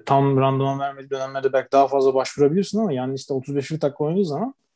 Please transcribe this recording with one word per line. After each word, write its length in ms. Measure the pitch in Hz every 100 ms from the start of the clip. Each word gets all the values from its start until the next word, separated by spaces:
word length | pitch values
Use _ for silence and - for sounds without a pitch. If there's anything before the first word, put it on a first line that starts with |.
| -
tam 320 | 139 139 135
randıman 420 | 135 135 139 139
vermediği 300 | 139 139 135
dönemlerde 440 | 135 131 135 135
belki 180 | 131 127
daha 160 | 139 135
fazla 260 | 139 135
başvurabilirsin 640 | 131 127 - 143 170 190 202
ama 140 | 220
Yannis 360 | 131 127 135 -
de 40 |
otuz 220 | 135 131 143
beş 160 | 131
dakika 320 | 156 151 135
oynadığı 220 | 151 180 185
zaman, 280 | 143 240 - _